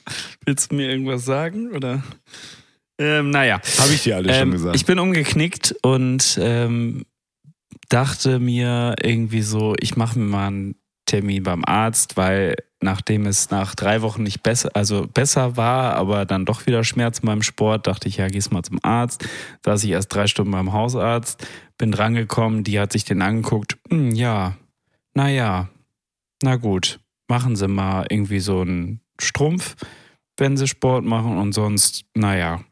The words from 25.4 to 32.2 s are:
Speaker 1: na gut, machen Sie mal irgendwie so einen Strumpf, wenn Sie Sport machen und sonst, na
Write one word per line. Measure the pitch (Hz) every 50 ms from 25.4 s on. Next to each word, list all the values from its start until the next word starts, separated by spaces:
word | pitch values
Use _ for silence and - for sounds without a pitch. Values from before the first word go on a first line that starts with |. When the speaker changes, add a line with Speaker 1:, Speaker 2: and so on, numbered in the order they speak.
| 120 107 92 90 90 92 - _ _ _ _ _ _ _ _ _ _ _ _ _
Speaker 1:
na | - 131 127
gut, | 120 117 107 98 92 90 - - - - _ _ _ _ -
machen | 120 123 123 127 113
Sie | 98 98 98
mal | 98 98 95 95 95 95 - -
irgendwie | - 107 101 98 104 95
so | 90 101 95 92
einen | 92 87 90 87 87 92 107 113 - _ _ -
Strumpf, | - - - - 139 156 170 180 - - - - - - - - - - _ _ _ _ _ -
wenn | 139 135 139
Sie | 135 135 135
Sport | - - - 131 127 127 -
machen | 120 113 113 113 117 101 87
und | 104 104
sonst, | 101 107 107 107 104 101 - - - - - _ -
na | 110